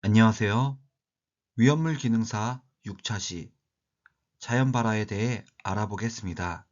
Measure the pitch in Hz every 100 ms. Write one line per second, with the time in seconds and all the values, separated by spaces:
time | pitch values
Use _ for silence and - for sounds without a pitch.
0 | 101 107 113 107 107 107 139 139 _ _
1 | _ _ _ _ _ - 120 151 160 147
2 | 123 113 110 107 110 127 _ _ - 98
3 | - 107 - 87 78 _ _ _ _ _
4 | _ _ _ _ - 120 131 127 113 110
5 | 104 101 117 117 - _ - 95 104 98
6 | 113 113 98 82 90 85 -